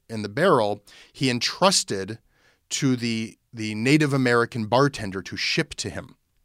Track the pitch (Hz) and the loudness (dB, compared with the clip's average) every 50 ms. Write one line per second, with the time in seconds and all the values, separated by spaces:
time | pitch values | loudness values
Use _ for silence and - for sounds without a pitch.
0 | _ - 113 110 104 104 104 139 175 196 156 123 107 101 104 104 _ - - - | _ -12 -10 -8 -8 -6 -4 0 2 4 4 4 2 0 -2 -6 _ -18 -20 -20
1 | - _ _ - 139 131 120 120 - - - - 180 196 190 - - - 110 95 | -20 _ _ -2 0 0 0 0 -2 -4 0 2 2 4 4 2 0 -2 -4 -6
2 | 95 95 113 - _ _ _ _ _ _ _ _ _ _ - - 147 135 127 120 | -6 -8 -10 -14 _ _ _ _ _ _ _ _ _ _ -6 0 2 2 2 2
3 | 117 117 113 113 113 110 - _ _ _ - 113 110 107 107 107 113 131 147 156 | 0 -2 -2 -4 -6 -8 -12 _ _ _ -12 -8 -6 -6 -4 0 4 4 4 4
4 | 156 139 139 135 127 120 120 117 117 117 - 117 110 104 117 127 143 143 - - | 4 2 2 2 4 4 4 4 2 2 -2 -4 -2 2 4 4 4 2 0 -4
5 | - 98 92 95 87 - 107 - - - - 170 156 - - - - 101 90 - | -8 -8 -8 -8 -8 -8 -8 -6 -4 -2 -2 -2 -4 -4 -8 -8 -8 -8 -8 -10
6 | - - - _ _ _ _ _ | -12 -14 -20 _ _ _ _ _